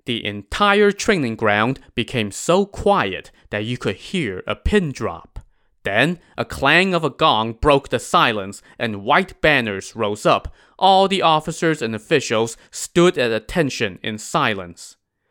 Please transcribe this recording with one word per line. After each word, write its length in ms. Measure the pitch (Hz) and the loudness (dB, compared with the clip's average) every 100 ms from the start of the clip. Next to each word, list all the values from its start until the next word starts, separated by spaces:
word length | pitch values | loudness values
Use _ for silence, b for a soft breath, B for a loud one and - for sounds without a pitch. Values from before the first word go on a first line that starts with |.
| - | -8
the 180 | 117 104 | -6 -6
entire 640 | 104 - - 208 202 202 | -10 -8 0 4 6 4
training 440 | 196 - 190 120 110 | 2 0 0 0 0
ground 440 | 107 104 113 135 b - | 2 2 2 -2 b -6
became 360 | 113 123 104 | -4 -4 -4
so 340 | - - 180 202 | -4 0 2 0
quiet 680 | - 202 196 101 80 - _ b | -2 0 2 0 -6 -12 _ b
that 140 | 107 | -6
you 140 | 110 123 | -4 -4
could 180 | 117 95 | -4 -6
hear 480 | - 190 117 92 - | -6 -4 -4 -6 -8
a 100 | 107 | -4
pin 360 | - 208 160 | 0 0 0
drop. 480 | 123 107 82 - - - _ _ _ | -4 -8 -8 -14 -20 -20 _ _ _
Then, 360 | 101 104 151 175 b b | -2 0 0 -2 b b
a 80 | 117 | -8
clang 480 | - 135 165 190 | -2 2 4 4
of 100 | 170 | 0
a 60 | 156 | -2
gong 440 | - 160 110 113 | 0 2 2 0
broke 360 | 113 147 139 - | 0 2 2 2
the 100 | 120 | -6
silence, 640 | - 180 139 107 95 98 b b | 0 2 2 0 -6 -12 b b
and 260 | 117 101 | -8 -4
white 360 | 101 156 190 - | 0 0 0 -2
banners 560 | 156 139 110 95 - 113 | 2 2 0 -4 -8 -4
rose 300 | 104 104 175 | -4 0 2
up. 280 | 107 - b b b | 2 -2 b b b
All 300 | 185 190 190 | 4 6 4
the 140 | 196 | 2
officers 600 | 165 156 170 160 165 151 | 2 2 -2 -2 -2 0
and 140 | 113 110 | -4 -6
officials 640 | - 147 - 110 117 - b | 0 0 0 0 -2 -6 b
stood 480 | - - 170 175 151 | -14 -2 4 4 4
at 140 | 120 | 0
attention 640 | 110 - 180 139 - 107 87 | -2 -2 -2 -2 -2 -6 -6
in 140 | 110 107 | -10 -10
silence. 800 | - 165 127 98 87 85 - - _ _ _ | -4 -2 0 -2 -8 -16 -20 -20 _ _ _